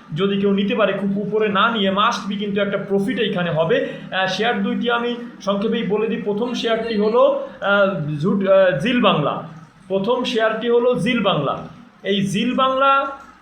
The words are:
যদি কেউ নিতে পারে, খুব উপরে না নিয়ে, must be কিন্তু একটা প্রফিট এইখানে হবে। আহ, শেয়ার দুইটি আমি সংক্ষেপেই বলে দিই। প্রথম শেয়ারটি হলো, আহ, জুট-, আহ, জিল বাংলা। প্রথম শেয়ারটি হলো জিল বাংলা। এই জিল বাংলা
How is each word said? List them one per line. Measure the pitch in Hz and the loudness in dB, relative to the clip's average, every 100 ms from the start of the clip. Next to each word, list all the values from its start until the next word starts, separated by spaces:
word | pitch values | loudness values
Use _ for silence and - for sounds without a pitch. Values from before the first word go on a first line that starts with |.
| - 156 | -10 -2
যদি | 202 202 | 0 2
কেউ | 202 | 2
নিতে | 196 208 | 2 0
পারে, | 226 196 | 2 0
খুব | 196 202 196 | 0 -2 -2
উপরে | 202 214 214 | -2 0 0
না | 190 226 | 2 2
নিয়ে, | 226 190 | 2 0
must | 190 226 - 196 | 2 0 0 -6
be | 208 | -6
কিন্তু | 208 202 | -4 -2
একটা | 196 196 | -2 -2
প্রফিট | 196 196 247 247 | -2 -2 0 -2
এইখানে | 202 180 170 | -2 -2 -2
হবে। | 151 170 262 - - - | 0 2 0 -2 -8 -8
আহ, | 185 190 | -2 -2
শেয়ার | - 226 208 | 0 0 0
দুইটি | 240 196 240 | -2 -2 0
আমি | 240 240 233 - - | 0 -2 -4 -8 -10
সংক্ষেপেই | 190 202 226 - 180 | -4 -2 0 -2 -2
বলে | 214 220 | -2 -2
দিই। | - | -2
প্রথম | 208 202 247 | -4 -4 -4
শেয়ারটি | - 226 220 233 208 | -4 -2 -2 -2 0
হলো, | 214 233 277 277 - - | 2 4 4 2 -4 -6
আহ, | 196 202 196 175 147 151 | 0 4 2 0 -4 -2
জুট-, | 180 196 190 | 0 0 4
আহ, | 190 185 151 | 6 6 2
জিল | 208 247 | 0 2
বাংলা। | 196 160 135 101 - - - - - | 4 2 0 -2 -8 -16 -20 -20 -4
প্রথম | 190 202 247 | -2 0 -2
শেয়ারটি | - 214 220 220 240 | 0 0 0 0 0
হলো | 240 247 | 2 4
জিল | 247 202 247 | 2 2 2
বাংলা। | 196 160 135 95 - - - - | 2 2 0 -4 -8 -18 -20 -10
এই | 190 202 - | -4 -2 0
জিল | 180 247 | -2 -2
বাংলা | 262 262 262 277 277 285 269 - - | 2 2 2 4 2 0 -6 -16 -20